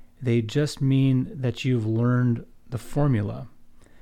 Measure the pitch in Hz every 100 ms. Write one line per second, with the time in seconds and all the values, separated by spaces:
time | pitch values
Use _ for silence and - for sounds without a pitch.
0 | - - 123 117 107 143 147 - 135 135
1 | 135 127 131 143 127 117 135 123 110 113
2 | 120 123 123 117 - - - 117 - 147
3 | 147 117 104 - 65 - - - - -